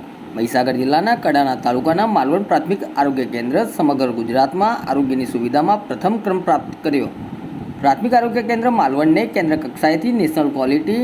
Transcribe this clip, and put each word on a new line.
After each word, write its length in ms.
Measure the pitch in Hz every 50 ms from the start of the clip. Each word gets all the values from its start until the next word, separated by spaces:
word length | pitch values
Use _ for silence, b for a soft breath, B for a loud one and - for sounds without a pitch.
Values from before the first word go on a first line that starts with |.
| - - - - - - -
મહીસાગર 400 | 110 117 117 - 123 123 135 120
જિલ્લાના 400 | 123 131 135 147 160 190 226 240
કડાણા 400 | 151 - 165 143 143 139 131 127
તાલુકાના 520 | 123 - 127 123 127 - 160 165 185 214 226
માલવણ 360 | 208 160 131 135 165 190 202
પ્રાથમિક 360 | - 175 - - 165 180 - - - - 135
આરોગ્ય 280 | 143 143 131 131 123
કેન્દ્ર 400 | 107 120 120 113 123 139 190 233
સમગ્ર 420 | 208 - - 165 143 139 131 135 123
ગુજરાતમાં 840 | 113 117 113 113 117 131 131 - 170 185 202 220 240 240 - -
આરોગ્યની 360 | 135 139 139 131 131 131 127
સુવિધામાં 600 | 120 - 120 117 120 127 147 160 190 208 208 - -
પ્રથમ 300 | 127 107 - 185 226 214
ક્રમ 220 | - 202 185 185
પ્રાપ્ત 440 | 170 175 156 139 - - - - -
કર્યો. 240 | 156 143 135 113 - - - - - - - - - - - - - - -
પ્રાથમિક 320 | - 139 135 - 202 240 247
આરોગ્ય 280 | 240 233 240 214 240
કેન્દ્ર 280 | 214 208 233 226 226 247
માલવણને 560 | 240 214 160 135 135 143 156 156 160 190 233
કેન્દ્ર 300 | 220 - 202 170 156 156
કક્ષાએથી 560 | 156 139 127 - - - 156 160 160 220 247
નેશનલ 380 | 240 226 170 156 156 165 147 139
ક્વોલિટી 440 | 143 135 131 131 143 156 - 196 208 240